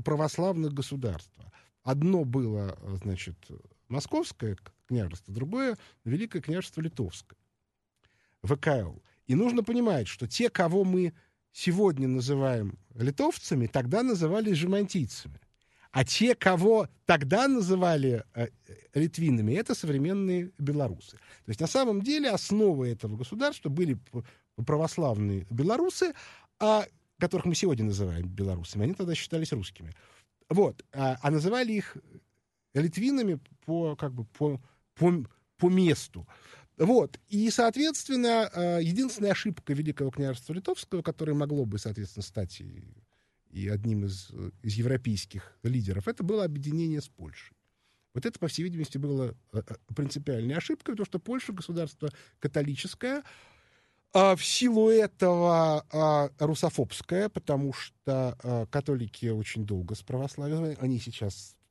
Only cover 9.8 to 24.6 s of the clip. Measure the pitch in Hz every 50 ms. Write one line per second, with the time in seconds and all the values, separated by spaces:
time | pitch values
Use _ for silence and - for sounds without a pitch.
9.8 | 240 214 170 131 104 - - - 123 - - - 240 220 - - 175 160 180 202
10.8 | 190 185 185 185 180 165 - _ _ _ _ _ _ _ - - - 180 165 196
11.8 | 208 190 147 135 135 127 127 127 120 135 143 135 135 131 123 113 104 95 - -
12.8 | _ _ - 113 120 143 139 - 285 320 - - - - 165 131 117 107 - 139
13.8 | 120 123 170 226 247 262 220 170 160 156 190 220 220 214 180 143 170 180 196 202
14.8 | 208 - - 180 127 - - - - - - - _ _ _ _ _ _ _ _
15.8 | _ _ - 135 131 - - - 220 247 233 - - 190 185 160 185 220 226 214
16.8 | 190 - - _ _ - 175 156 139 131 180 226 269 277 262 240 185 175 190 180
17.8 | 180 175 160 147 135 131 120 110 - _ - 117 120 - _ _ _ - 95 -
18.8 | - - - 143 160 160 - 165 165 151 123 113 104 107 135 202 226 - 247 -
19.8 | - 156 139 135 143 175 196 196 196 185 180 180 175 185 - - 143 143 147 147
20.8 | 135 110 90 - - - - - - - - - - 113 104 - 160 - - 269
21.8 | 262 233 202 196 196 269 302 302 285 247 196 - - - 196 214 214 196 156 135
22.8 | 127 120 117 - - 104 107 110 123 - 208 220 277 294 294 - - 151 135 170
23.8 | 180 147 123 92 - - - 120 - - - _ _ _ - -